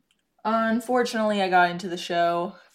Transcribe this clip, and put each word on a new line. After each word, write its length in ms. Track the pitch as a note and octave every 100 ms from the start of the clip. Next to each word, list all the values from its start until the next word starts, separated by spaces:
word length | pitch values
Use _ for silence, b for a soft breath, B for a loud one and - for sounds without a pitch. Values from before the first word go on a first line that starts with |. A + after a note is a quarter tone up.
| _ _ _ _
Unfortunately, 960 | G#3+ A3+ A3+ A3+ A#3+ B3 A#3+ A3+ G#3+ G#3
I 60 | F#3+
got 240 | F3+ F3
into 160 | F3 G3
the 80 | F3
show 580 | - F3 E3+ E3+ F3 - B